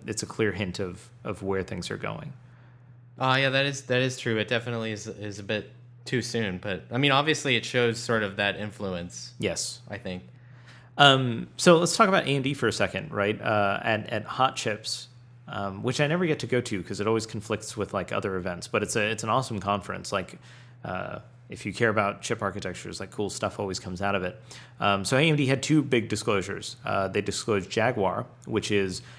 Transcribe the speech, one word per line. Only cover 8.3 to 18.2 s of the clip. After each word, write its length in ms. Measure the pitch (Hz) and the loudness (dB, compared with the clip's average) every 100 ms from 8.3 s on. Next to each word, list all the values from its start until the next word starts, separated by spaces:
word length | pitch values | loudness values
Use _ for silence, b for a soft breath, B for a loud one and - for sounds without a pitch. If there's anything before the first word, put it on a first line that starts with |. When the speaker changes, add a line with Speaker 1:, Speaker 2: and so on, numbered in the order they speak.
| 98 | 0
Speaker 2:
that 200 | 101 95 | 0 -2
influence. 800 | 104 - 98 90 87 - - - | -6 -6 -6 -6 -8 -12 -14 -4
Speaker 1:
Yes. 400 | 101 82 - - - | -4 -2 -6 -10 -12
Speaker 2:
I 80 | 101 | -10
think. 240 | 95 90 - B B B B B B - | -8 -8 -12 B B B B B B 8
Speaker 1:
Um, 520 | 143 135 127 117 123 - | 8 8 4 -2 -6 4
so 180 | 180 165 | 8 8
let's 220 | 175 - | 8 4
talk 100 | 208 | 6
about 160 | 190 | 4
A 40 | 131 | 2
M 100 | 139 | 0
D 140 | 131 | 0
for 120 | 143 113 | 0 0
a 60 | |
second, 400 | - 98 95 104 | 2 0 -2 -4
right? 260 | 107 101 107 | 0 0 2
Uh, 400 | 120 107 101 101 | 2 4 4 2
at, 260 | 117 107 107 | 0 0 0
at 160 | 110 | -4
Hot 320 | - - 131 - | -4 0 0 0
Chips, 520 | 120 107 - - - - - - - | -4 -4 -6 -8 -10 -20 -20 -20 -10
um, 340 | 104 101 98 | -6 -6 -4
which 180 | 113 127 | -2 2
I 60 | 147 | 2
never 180 | 175 | 2
get 140 | 175 147 | 2 0
to 80 | 117 | 0
go 140 | 123 | 0
to 220 | 120 101 | 0 -4
'cause 180 | 82 95 | -4 -2
it 60 | 104 | 0
always 200 | 113 110 | 0 0
conflicts 500 | 113 - 107 - - | -6 -4 -4 -4 -6
with, 160 | 95 | -2
like, 180 | 101 90 | -2 -2
other 260 | 107 | -2